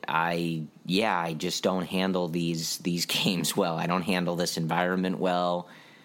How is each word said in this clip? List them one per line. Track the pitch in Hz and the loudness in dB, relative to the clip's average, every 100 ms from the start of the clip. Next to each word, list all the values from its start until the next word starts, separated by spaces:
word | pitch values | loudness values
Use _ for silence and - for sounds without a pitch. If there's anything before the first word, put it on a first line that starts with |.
| - | -2
I, | 80 85 85 85 80 76 - - | 2 2 0 0 -2 -6 -10 0
yeah, | 92 110 90 | 2 2 2
I | 85 | 0
just | 78 87 - | -2 -4 0
don't | 98 92 85 | 0 0 0
handle | 95 95 92 87 | 0 2 2 0
these, | 85 85 82 80 - | 0 0 -2 -4 -4
these | 90 87 - | -2 -2 0
<laughs> | - | 0
games | - 87 82 - | 0 0 0 0
well. | 90 80 | 0 0
I | 85 | 0
don't | 90 | 0
handle | 87 90 87 85 | 0 0 0 0
this | 87 - | -2 -2
environment | 82 87 90 92 92 92 | 0 2 2 2 0 0
well, | 90 90 90 87 - - - - | 0 2 2 0 -4 -16 -20 -20